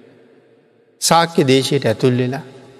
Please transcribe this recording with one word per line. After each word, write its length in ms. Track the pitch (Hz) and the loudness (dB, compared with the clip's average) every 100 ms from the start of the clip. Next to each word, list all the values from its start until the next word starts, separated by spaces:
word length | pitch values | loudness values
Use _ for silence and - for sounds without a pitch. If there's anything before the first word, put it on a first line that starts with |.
| - _ _ _ _ _ _ _ _ _ | -20 _ _ _ _ _ _ _ _ _
ශාක්‍ය 420 | - 165 170 185 | 0 2 2 0
දේශයට 400 | 139 131 127 143 127 | 2 2 0 -2 -2
ඇතුල් 300 | 110 131 123 | 0 0 0
වෙලා 280 | 127 139 - - - | -4 -6 -14 -20 -20